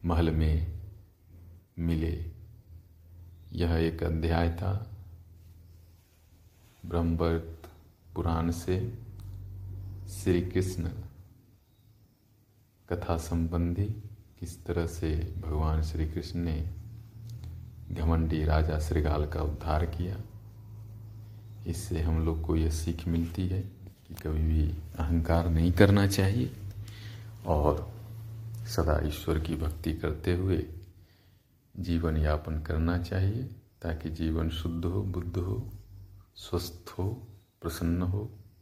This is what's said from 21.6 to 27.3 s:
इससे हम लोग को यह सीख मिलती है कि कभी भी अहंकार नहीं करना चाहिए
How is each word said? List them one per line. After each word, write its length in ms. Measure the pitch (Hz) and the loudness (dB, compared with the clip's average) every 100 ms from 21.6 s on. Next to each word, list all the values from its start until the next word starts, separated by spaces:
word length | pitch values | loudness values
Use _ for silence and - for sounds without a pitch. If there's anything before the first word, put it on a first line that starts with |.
| 87 | -6
इससे 340 | 82 - 82 | -6 -2 0
हम 240 | 78 80 80 | 2 4 2
लोग 160 | 80 | 0
को 140 | 80 82 | 2 4
यह 140 | 80 | 4
सीख 380 | 78 - 85 87 | 2 -2 -2 0
मिलती 400 | 82 82 - 92 | 0 0 0 -2
है 140 | 95 101 - - - - | -2 -4 -10 -18 -20 -14
कि 60 | |
कभी 300 | - - 78 | -8 -2 2
भी 300 | 78 80 78 80 - - | 4 4 4 0 -8 -4
अहंकार 500 | 78 85 80 85 85 | 2 2 6 4 6
नहीं 220 | 80 85 | 6 6
करना 360 | 90 98 101 101 | 10 10 10 6
चाहिए 440 | 95 95 113 127 - - - - - - - - | 4 4 4 0 -4 -10 -10 -12 -12 -14 -14 -14